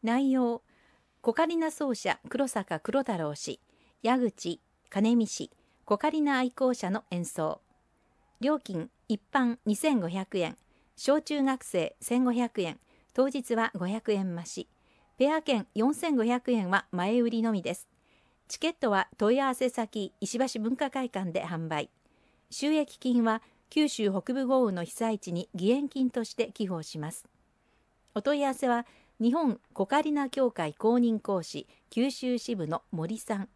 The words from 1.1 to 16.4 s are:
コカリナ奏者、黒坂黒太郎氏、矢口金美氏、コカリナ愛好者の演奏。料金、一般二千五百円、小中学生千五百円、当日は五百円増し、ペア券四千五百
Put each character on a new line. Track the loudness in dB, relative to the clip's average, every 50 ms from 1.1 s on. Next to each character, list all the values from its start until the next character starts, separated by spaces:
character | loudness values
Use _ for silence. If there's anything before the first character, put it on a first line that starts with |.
| _ _
コ | -2 -2 2
カ | 2 2
リ | 2 2 0
ナ | 0 0
奏 | -2 -2 -2 -2 -2
者、 | -2 -2 -4 -4 -4 _ -8
黒 | -2 0 0 0
坂 | 0 -4 -4 -2 -6 -4
黒 | _ 0 0 0
太 | 0 0 -2 -2
郎 | -2 -4 -4
氏、 | -6 -8 -10 -10 -10 _ _ _ _ _ _ _ _ 0
矢 | 2 2 2
口 | 2 0 -2 -4 -6 -6 -6 -6 _ _ _ _ _ _
金 | 0 2 4 4 4
美 | 4 2
氏、 | 0 -2 -8 -8 -10 _ _ _ _ _ _ _
コ | -2 0 2
カ | 2 0
リ | 2 2
ナ | 2 2 2 2
愛 | 0 -2
好 | -2 0 0 0 2
者 | 0 -2 -2
の | -2 -4 -4 _
演 | -6 -6 -4
奏。 | -4 -4 -4 -2 -2 -4 -6 _ _ _ _ _ _ _ _ _ _ _ _ _ _ _ _
料 | 0 0 0 0
金、 | _ -6 -6 -6 -6 -8 _ _ _ _
一 | -4 -4 _ _
般 | 0 0 2 2 0 -2 _
二 | -2 -2
千 | 0 2 2 2 2
五 | 0 -2
百 | -4 -4 -6 _ -2 -2
円、 | -2 -2 -4 _ _ _ _ _ _ _ _
小 | -6 2 2 2 2
中 | 2 -2 -2 0 2
学 | 0 0 -2 -6
生 | -4 -2 -2 -2 -2 -6 _
千 | -6 -2 0 2 2
五 | 2 2
百 | 0 -2 -2 _ -4
円、 | -4 -4 -6 -10 _ _ _ _ _ _ _
当 | 0 0 0
日 | 0 -4 -4 -2 -2
は | 0 0 -2 -2
五 | -4 -4 -4
百 | -4 -4 _ 0
円 | 0 0 0 -2 -4
増 | -6 -8
し、 | -10 -10 -12 -12 _ _ _ _ _ _ _ _ _ _ _
ペ | 2 4 4
ア | 0
券 | 0 0 0 0 0 _ _
四 | 0 2 2 2
千 | 0 0 0 2
五 | 2 2
百 | 2 2 0